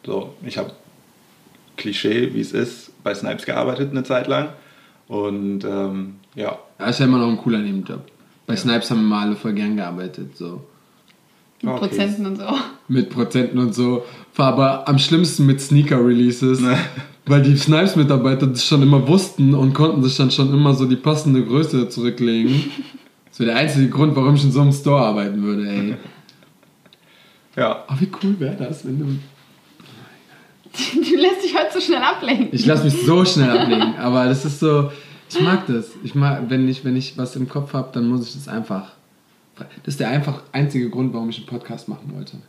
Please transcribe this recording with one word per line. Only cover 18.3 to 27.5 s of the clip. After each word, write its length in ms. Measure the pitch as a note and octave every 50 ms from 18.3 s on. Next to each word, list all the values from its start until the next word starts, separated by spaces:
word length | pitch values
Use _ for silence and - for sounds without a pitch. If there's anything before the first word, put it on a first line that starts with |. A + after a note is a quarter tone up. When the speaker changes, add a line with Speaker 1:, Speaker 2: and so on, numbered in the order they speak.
| C3 C3 C#3+
Speaker 2:
das 160 | C3+ B2 - -
schon 180 | - D#3 C#3 C3
immer 240 | C#3 C#3+ C3+ -
wussten 480 | C3 E3+ G3 F#3+ - - - C#3 C3+ C#3+
und 180 | C#3 C3+ C3+ C3+
konnten 300 | C#3+ D3+ D#3+ D#3 C#3+ B2+
sich 120 | C3 C3+
dann 120 | - C#3+ B2
schon 240 | - - C3+ C3+ C#3
immer 200 | C#3 D3 C#3+ C3+
so 100 | B2+ C3
die 120 | B2+ B2+
passende 460 | A#2+ - D3+ D#3 D3 - D3+ C3 B2+ A#2
Größe 460 | A2 B2 D3 D#3 - - B2+ A#2+ -
zurücklegen. 840 | - A#2+ A#2 B2 A2+ - A#2+ A#2 A2+ A2+ A2+ B2 C3+ D3 D3+ C#3+ -
Speaker 3:
<laughs> 40 | - - - - - - _ _ _ _ _
Speaker 2:
Das 80 | _ -
wäre 100 | A#2 A2+
der 80 | A2+ B2
einzige 300 | D3+ D3+ C#3 C#3 C3+ A#2+
Grund, 260 | - C3 D3+ D#3 -
warum 200 | C#3 C#3 C#3+ D3
ich 100 | C#3+ C#3
in 60 | C3+ -
so 80 | C#3+
einem 100 | C#3+ C#3
Store 300 | C#3 - - D3 C#3+ C#3 A#2+
arbeiten 340 | A2 G#2 G#2 G2+ G2+ G2+ G#2 G2+
würde, 240 | G#2 G2+ G2+ G2+ G#2
ey. 260 | G2+ G2+ G2+ G#2 B2+ - - - - - _ - _ _ _ _ _ _ _ _ _ _ _ _ _ _ _ _ _ _ _ _ _ _ _ _